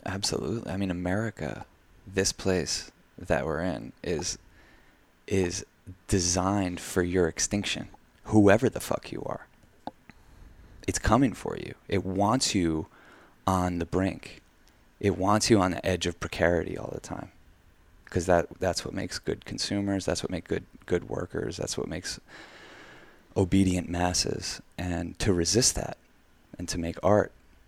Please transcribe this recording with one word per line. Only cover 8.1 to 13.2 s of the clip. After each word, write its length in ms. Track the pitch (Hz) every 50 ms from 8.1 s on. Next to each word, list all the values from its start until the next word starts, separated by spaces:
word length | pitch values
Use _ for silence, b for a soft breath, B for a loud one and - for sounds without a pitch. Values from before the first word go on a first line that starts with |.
| _ _ -
whoever 440 | - 107 107 101 98 98 113 131 107
the 100 | - -
fuck 320 | - - - - - -
you 120 | - - -
are. 220 | - - - - - _ _ - _ _ _ _ - - _ _ - - - - - - - - - - - - - - - -
It's 120 | - 87 -
coming 340 | - - 107 123 139 113 82
for 240 | - - 50 50
you. 180 | 50 50 - - - _
It 180 | - - 95 90
wants 500 | 95 92 95 101 107 120 131 - - -
you 320 | 98 87 82 80 78 - b b b b b b b